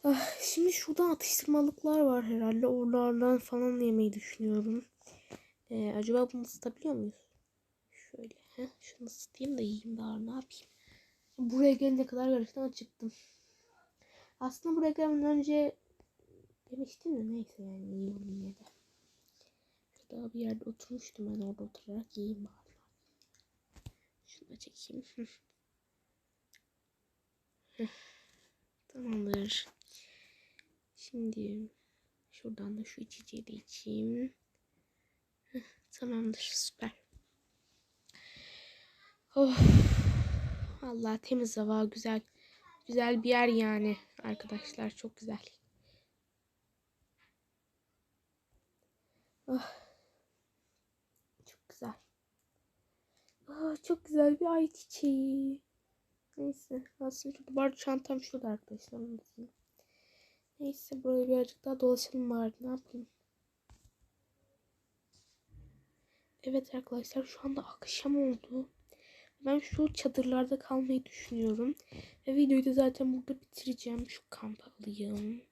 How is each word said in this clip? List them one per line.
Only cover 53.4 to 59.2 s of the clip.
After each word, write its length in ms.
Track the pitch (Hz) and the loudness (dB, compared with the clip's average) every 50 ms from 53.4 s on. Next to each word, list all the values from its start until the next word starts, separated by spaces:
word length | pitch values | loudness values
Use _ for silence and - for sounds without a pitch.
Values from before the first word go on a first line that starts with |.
| _ - | _ -20
Oh, 260 | 285 302 320 320 302 - - | -10 -6 -4 -4 -4 -6 -2
çok 220 | - 339 330 - | -2 -2 -2 -2
güzel 340 | - 302 302 294 294 294 - | 0 4 6 6 6 6 4
bir 60 | 349 | 2
ayçiçeği. 1160 | 330 339 320 320 311 - - - _ - - - 285 269 269 269 269 269 277 269 269 277 277 _ _ _ _ _ _ _ _ _ _ _ _ _ _ _ | 2 4 2 2 0 -2 -12 -20 _ -8 -2 0 0 2 2 0 0 0 -2 -2 -4 -6 -8 _ _ _ _ _ _ _ _ _ _ _ _ _ _ _
Neyse, 460 | 294 285 285 277 - - _ 262 254 262 - _ _ | -6 -6 -6 -6 -8 -12 _ -10 -10 -10 -12 _ _
aslında 380 | 269 262 262 - - 277 277 | -8 -8 -8 -8 -12 -12 -12
şurada, 180 | - - - 262 | -12 -16 -4 0
bari 200 | 269 269 277 269 | 2 2 2 0
çantam 460 | - - 277 269 262 262 - 269 262 | -2 -4 -2 -2 -2 -2 -4 -6 -6
şurada 260 | 262 - - 254 240 | -6 -8 -10 -8 -6
arkadaşlar, 520 | 220 214 214 _ - 214 220 - - 240 233 | -6 -6 -6 _ -16 -18 -18 -16 -16 -14 -12
onu 80 | 233 | -12
diyeyim. 460 | 233 233 226 | -12 -12 -14